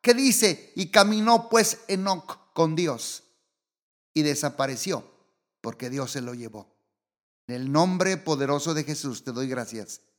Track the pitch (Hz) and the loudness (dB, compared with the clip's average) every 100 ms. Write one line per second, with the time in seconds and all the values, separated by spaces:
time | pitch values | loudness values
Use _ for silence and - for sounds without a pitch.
0 | - 240 269 - 208 151 - - 196 214 | 4 4 4 4 2 0 -8 -6 4 4
1 | 202 214 214 233 233 226 208 - - 190 | 6 4 4 4 4 2 2 -2 -6 -4
2 | 196 180 - - _ - 165 160 170 117 | -2 -4 -6 -16 _ 0 0 2 -2 -4
3 | - - _ _ _ _ _ _ _ _ | -8 -12 _ _ _ _ _ _ _ _
4 | _ 156 147 139 147 - 135 127 185 143 | _ 0 0 0 -4 -2 -4 -2 -4 -6
5 | - _ _ _ _ _ 117 - 127 135 | -8 _ _ _ _ _ -12 -10 -8 -6
6 | 127 139 123 123 113 110 - _ _ _ | -6 -8 -10 -12 -14 -16 -20 _ _ _
7 | _ _ _ _ - 123 131 147 180 185 | _ _ _ _ -10 -8 0 4 4 2
8 | 185 185 - 143 139 143 151 156 151 147 | 0 0 -2 0 0 0 0 -4 -4 -6
9 | 143 113 - 120 131 127 113 113 98 - | -6 -8 -8 -6 -6 -6 -8 -10 -12 -18
10 | _ | _